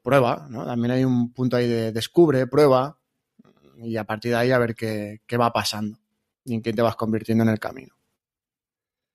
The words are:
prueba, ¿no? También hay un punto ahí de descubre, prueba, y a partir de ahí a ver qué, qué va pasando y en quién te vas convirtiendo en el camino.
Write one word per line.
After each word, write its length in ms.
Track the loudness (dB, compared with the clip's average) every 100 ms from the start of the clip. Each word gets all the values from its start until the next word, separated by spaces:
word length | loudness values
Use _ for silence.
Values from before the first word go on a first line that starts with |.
prueba, 440 | 0 2 2 -2 -8
¿no? 160 | -10 -6
También 260 | -4 0
hay 140 | 0 2
un 260 | 2 0
punto 240 | -2 -2 0
ahí 120 | 0
de 240 | -2 -2
descubre, 520 | -4 0 4 4 4 2
prueba, 500 | 4 6 6 2 -8 _ _ _ _ _ _ _ -14
y 200 | -8 -6
a 60 | -4
partir 260 | -6 -2
de 60 | 0
ahí 140 | 2
a 60 | 2
ver 160 | 0 -4
qué, 460 | -6 -6 -8 -14 -6
qué 80 | 0
va 160 | 0
pasando 460 | 0 -4 -6 -8 -10 _ _ _ _ -8
y 80 |
en 80 | -6
quién 140 | -4 0
te 60 |
vas 140 | 0 0
convirtiendo 480 | -4 -4 0 2
en 60 | 2
el 100 | 0
camino. 360 | -6 -12 -18 _ _ _ _ _ _ _ _ _ _ _ _